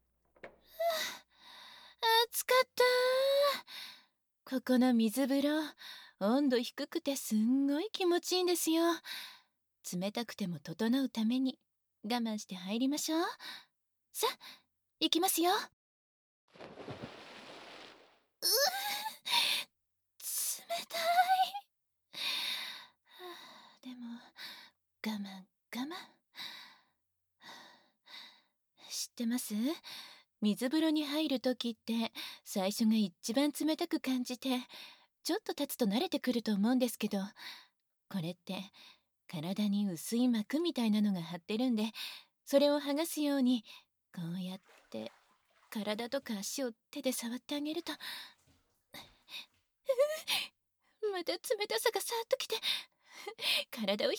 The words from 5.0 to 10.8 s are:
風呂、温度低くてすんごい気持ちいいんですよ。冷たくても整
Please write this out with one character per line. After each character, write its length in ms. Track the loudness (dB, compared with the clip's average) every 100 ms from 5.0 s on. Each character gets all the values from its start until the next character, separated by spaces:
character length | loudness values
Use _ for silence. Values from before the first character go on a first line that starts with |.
| 4 2 2
風 160 | 4
呂、 180 | 2 2 -2 -8 -18 -18 -16 -2
温 280 | 2 4 4
度 120 | 2
低 260 | 0 -6 -6
く 140 | -4
て 160 | -2 -4
す 180 | 0
ん 320 | 2 4 4 4
ご 140 | 2
い 80 | -2
気 160 | 0 2
持 140 | 2
ち 160 | 2 0
い 60 |
い 20 |
ん 20 | 2
で 80 |
す 160 | 2 2
よ。 140 | 4 4 2 -4 -12 -14 -18 _ _ _ _ -8
冷 200 | -4 -2
た 120 | -4
く 100 | -6
て 120 | -4 -4
も 140 | -4
整 420 | -6 0